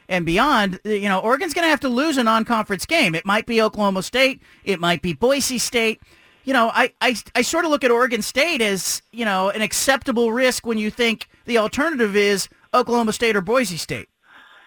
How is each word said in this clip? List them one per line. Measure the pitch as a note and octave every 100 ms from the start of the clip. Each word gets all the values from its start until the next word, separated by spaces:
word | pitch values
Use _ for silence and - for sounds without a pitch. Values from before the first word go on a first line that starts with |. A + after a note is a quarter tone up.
| -
and | F#3 E3
beyond, | F3+ C#4+ B3 G3 F3+
you | G#3+ G#3 G3+
know, | F#3+
Oregon's | G#3+ C#4 F#4+
gonna | F4 E4
have | C#4+
to | C4+
lose | A#3+ D#4+ C4+
a |
non-conference | A3+ A3+ A3 A3+ G#3 F#3+
game. | - E4 G3+
It | D#3+
might | G3 G#3+ A#3
be | A3+
Oklahoma | A3 G#3 G3+ F#3+
State. | - B3 C4+ B3 - -
It | - F3+
might | E3+ F3
be | F3+
Boise | D3 A#3+ C#4 - B3
State. | - A#3+ A3+ A3 _ _ _ _
You | B3+
know, | C4 A3+
I, | A3 B3+ -
I, | B3+ G#3+ -
I | B3
sort | A#3+ E4
of | E4+
look | D4
at | B3+
Oregon | A#3 B3 A3+
State | - B3+ E4 C#4+
as, | G#3+ F#3+ - - -
you | A3+
know, | A3 F#3+ F#3+
an | G#3+
acceptable | G#3+ - - C4 C4+ A#3 A#3
risk | A#3 B3+ -
when | A#3 A3
you | G#3+
think | - A#3 A3 - _
the | - A#3
alternative | G#3+ - D#4+ C#4 G#3+
is | G3+ G#3 - - _ _
Oklahoma | B3 A#3+ A#3+ A3
State | - A#3
or | G#3
Boise | F3+ B3+ G3+ E3
State. | - B2 - _ _ - - -